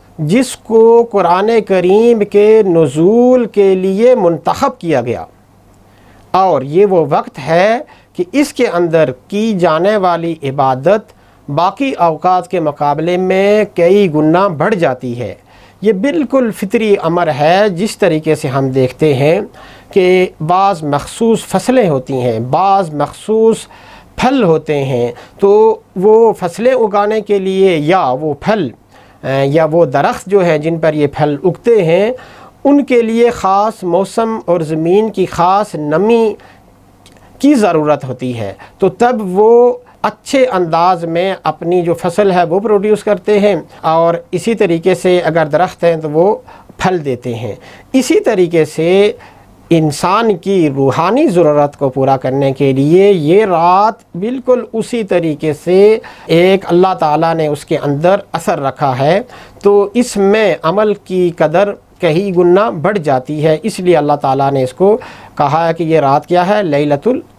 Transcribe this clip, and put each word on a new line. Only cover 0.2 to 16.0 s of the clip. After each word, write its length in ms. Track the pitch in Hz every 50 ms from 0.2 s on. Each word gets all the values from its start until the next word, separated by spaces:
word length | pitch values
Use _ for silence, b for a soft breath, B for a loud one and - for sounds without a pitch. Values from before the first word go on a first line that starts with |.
जिसको 800 | 156 147 190 262 254 - - - _ - 220 226 226 226 226 233 233
कुरान 580 | 233 - 202 175 170 175 185 202 220 233 226
करीम 600 | - - 190 185 175 180 190 214 233 240 233 220
के 420 | 202 202 - 202 208 214 220 220 208
नुज़ूल 840 | 190 170 165 160 143 131 151 165 190 220 240 247 247 254 254 233
के 280 | 208 - 208 196 190 190
लिए 400 | 185 185 190 190 196 233 254 254
मुंतखब 640 | 226 185 170 170 156 - 175 165 - 262 277 254 -
किया 200 | - 165 - -
गया 280 | 117 123 110 85 80 - _ _ _ _ _ _ _ _ _ b b b b b b b b b b b -
और 300 | 185 190 185 165 135 131
ये 200 | 139 151 180 208
वो 220 | 202 190 175 156
वक्त 320 | 139 151 196 - - - -
है 480 | 131 147 165 175 185 214 226 262 302 b b b b b b
कि 100 | - 180 - -
इसके 320 | 277 294 285 - - 240
अंदर 440 | 214 170 175 175 170 160 165 156 -
की 440 | 127 - _ - 196 208 220 226 214
जाने 420 | 180 170 170 156 160 175 202 220
वाली 440 | 208 185 180 170 165 165 170 165 160 143
इबादत 640 | 135 131 147 135 131 131 127 139 170 208 220 214 _ _ b b b b b b -
बाकी 420 | 143 151 170 190 190 - 277 269 -
औकात 540 | - 170 170 160 151 - 160 180 180 170
के 140 | - - 180
मुकाबले 560 | 160 151 139 - 151 143 143 151 160 175 180
में 500 | 180 185 185 185 190 196 202 208 214 208 - -
कई 320 | - 170 175 190 208 202 175
गुना 400 | 147 151 151 156 160 180 196 202
बढ़ 260 | 165 135 156 208 226
जाती 400 | 180 170 143 127 - - 123 120
है। 320 | 120 120 98 90 - _ b b b b b b b 180
ये 80 | 208 226
बिल्कुल 580 | 185